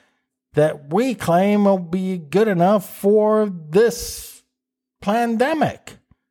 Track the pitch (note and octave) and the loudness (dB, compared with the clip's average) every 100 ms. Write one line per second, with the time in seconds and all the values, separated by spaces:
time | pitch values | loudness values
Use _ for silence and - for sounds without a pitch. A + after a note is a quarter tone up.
0 | _ _ _ _ _ D3 D#3 D3+ C#3 F3+ | _ _ _ _ _ 0 0 -2 -4 -2
1 | C4 G#3 - E3+ G3+ G#3 G3+ F#3+ E3+ F#3 | -2 -2 0 2 2 2 2 0 -2 -6
2 | F#3 F#3 D3 F3 A3 F3 F3+ G#3 - - | -4 -8 -2 0 2 2 2 2 -2 -4
3 | G3+ G#3+ G#3+ G#3+ G#3 F3 D3+ F3+ A#3 - | 0 2 2 2 0 -6 -2 2 2 0
4 | - - - - _ _ _ _ _ _ | -10 -12 -16 -20 _ _ _ _ _ _
5 | G3+ A3+ A#3 A3+ C4+ D#4+ C#3+ - - - | -4 -2 0 0 0 0 -2 -4 -18 -20
6 | _ _ _ | _ _ _